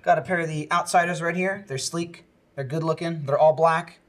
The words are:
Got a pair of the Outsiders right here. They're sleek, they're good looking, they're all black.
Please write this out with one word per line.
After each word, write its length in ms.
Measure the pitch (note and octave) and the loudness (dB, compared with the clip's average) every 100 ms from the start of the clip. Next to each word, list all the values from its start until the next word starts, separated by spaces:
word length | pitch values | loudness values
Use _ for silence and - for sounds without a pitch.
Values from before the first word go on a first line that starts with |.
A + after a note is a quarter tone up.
Got 160 | - E3 | 2 2
a 40 | |
pair 180 | C#3 F3+ | 2 -4
of 80 | D#3+ | -2
the 180 | D#3 D3+ | -6 -2
Outsiders 480 | F3 F3+ F#3 F3 E3 | -2 2 2 2 -2
right 140 | E3+ F3 | -4 -2
here. 280 | F#3 G3+ G3+ | -4 -4 -8
They're 80 | E3 | -8
sleek, 460 | - E3+ E3+ - _ _ _ | -6 -6 -8 -12 _ _ _
they're 100 | - | -12
good 180 | C3 D#3 | -6 -4
looking, 420 | D#3+ D#3 E3+ E3 C#3 | -2 -2 -4 -6 -2
they're 120 | C#3 | 4
all 140 | D#3 | 4
black. 460 | D#3 E3 D#3+ E3+ - | 6 2 2 -4 -18